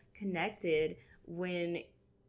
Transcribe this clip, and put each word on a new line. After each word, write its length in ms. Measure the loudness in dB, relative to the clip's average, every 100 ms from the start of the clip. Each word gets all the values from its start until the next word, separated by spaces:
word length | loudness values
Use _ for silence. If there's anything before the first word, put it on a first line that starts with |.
| -20
connected 800 | -8 -4 0 -2 -2 2 4 2 -2 -14 -20 -10
when 560 | -6 -2 0 0 -2 -6 -16 _ _